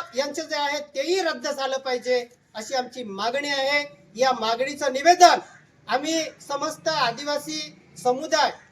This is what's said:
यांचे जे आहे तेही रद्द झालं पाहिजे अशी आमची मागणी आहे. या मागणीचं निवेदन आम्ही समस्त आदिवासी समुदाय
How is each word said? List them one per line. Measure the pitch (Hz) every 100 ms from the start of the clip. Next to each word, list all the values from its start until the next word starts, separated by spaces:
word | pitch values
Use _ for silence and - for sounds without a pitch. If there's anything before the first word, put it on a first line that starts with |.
| 330 240
यांचे | 285 294
जे | 311 302
आहे | 285 294
तेही | - 262 302 381
रद्द | 330 262 294
झालं | 269 269 262
पाहिजे | 269 247 240 247 240 - _ 214
अशी | 220
आमची | 262 247 262
मागणी | 220 196 220 269 285
आहे. | 277 269 294 285 - - 208
या | 262 247
मागणीचं | 220 233 269 285 285
निवेदन | 262 311 359 349 240 - - - _ -
आम्ही | 240 302 330 302 - -
समस्त | 285 302 302 320
आदिवासी | 311 247 233 294 294 294 311 302 - - -
समुदाय | 247 254 - 311 254 - -